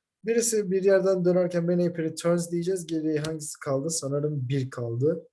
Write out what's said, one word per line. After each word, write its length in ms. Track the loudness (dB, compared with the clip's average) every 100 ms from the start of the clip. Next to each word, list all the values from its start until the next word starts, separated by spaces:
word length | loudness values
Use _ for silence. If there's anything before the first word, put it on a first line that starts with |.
| _ _
Birisi 460 | -2 0 2 0 0
bir 120 | 2
yerden 420 | 4 4 4 2
dönerken 400 | 4 4 2 0
many 220 | 2 2 2
happy 160 | 0
returns 480 | -4 -2 0 0 0
diyeceğiz. 360 | -2 -2 -2 -2
Geriye 320 | -2 0 -2
hangisi 400 | -2 -6 -8 -10
kaldı? 260 | -2 -2 -2
Sanırım 580 | -4 -2 -2 -2 -2 -2
bir 220 | -2 -2
kaldı. 560 | -6 -6 0 0 0 -6